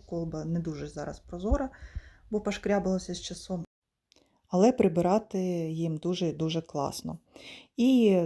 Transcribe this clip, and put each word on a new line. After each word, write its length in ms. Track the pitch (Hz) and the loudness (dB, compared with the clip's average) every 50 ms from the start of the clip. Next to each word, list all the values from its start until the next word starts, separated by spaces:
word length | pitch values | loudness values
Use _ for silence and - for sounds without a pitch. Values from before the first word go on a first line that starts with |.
| - | -10
колба 380 | - 175 170 165 160 156 156 156 | -8 -6 -6 -6 -6 -6 -6 -4
не 160 | 160 170 170 | -2 -2 -2
дуже 280 | 160 165 151 143 147 147 | -2 -4 -6 -8 -10 -10
зараз 320 | 151 151 147 147 143 - | -10 -10 -10 -10 -10 -14
прозора, 500 | _ - 175 175 185 220 277 285 269 262 - - - - - - - - - _ _ - | _ -14 -12 -6 0 0 2 2 0 -4 -8 -14 -20 -14 -14 -14 -14 -14 -20 _ _ -6
бо 100 | 214 208 | -6 -4
пошкрябалася 720 | 208 208 196 - - 196 202 202 180 185 185 185 - - 180 | -2 -2 -6 -4 -2 0 0 0 0 0 -2 -2 -4 -8 -10
з 60 | - | -10
часом. 440 | - - 175 - - - 185 170 165 _ _ _ _ _ _ _ _ _ _ _ _ _ _ _ _ - | -10 -12 -14 -14 -10 -10 -8 -8 -8 _ _ _ _ _ _ _ _ _ _ _ _ _ _ _ _ -2
Але 240 | - 180 202 254 | 4 6 6 6
прибирати 680 | 247 - 196 185 160 175 175 175 196 220 220 - - 190 185 185 175 170 165 160 | 6 6 2 4 4 2 2 4 2 2 0 -2 -4 -4 -2 -2 -2 -2 -2 -4
їм 260 | 160 165 165 165 156 | -4 -2 -2 -2 -4
дуже-дуже 680 | 156 - 170 180 - 180 160 147 151 160 160 165 165 | -4 -4 -4 -2 0 -2 -2 -2 -2 -2 -2 -2 -2
класно. 560 | 165 - - 147 139 143 - - - 156 165 - _ _ _ - - - - - - _ - | -6 -4 -4 -4 -4 -2 -4 -6 -10 -10 -12 -12 _ _ _ -20 -20 -20 -20 -20 -20 _ -2
І 440 | - 233 269 262 247 226 208 190 180 170 | 2 4 6 6 6 6 6 6 4 2